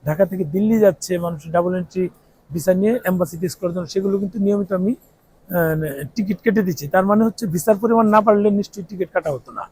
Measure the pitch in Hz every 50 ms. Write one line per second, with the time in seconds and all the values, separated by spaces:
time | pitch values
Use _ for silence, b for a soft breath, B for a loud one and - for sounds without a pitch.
0 | _ 147 151 156 196 180 196 185 190 147 147 190 208 220 226 226 214 202 180 -
1 | - - 185 175 170 170 170 151 143 165 160 175 175 180 180 185 180 - - 190
2 | 185 175 - _ _ _ _ _ _ _ 143 170 147 - 185 185 196 214 233 254
3 | - 190 185 185 175 151 - 165 180 175 - - - 175 170 185 175 147 - 196
4 | 190 196 196 202 196 196 180 226 196 196 208 202 202 180 196 185 180 202 254 -
5 | _ _ _ _ _ _ _ _ _ - 180 175 170 160 160 156 156 151 139 139
6 | 143 135 - - 208 190 208 - _ 233 196 208 208 180 170 - - 139 - 185
7 | 190 196 208 214 226 226 - - - 196 156 180 - - 214 196 208 233 233 226
8 | 226 214 208 214 208 226 208 208 202 208 202 202 202 - - 208 190 - 214 180
9 | 185 165 _ 185 170 160 143 127 113 - - - - -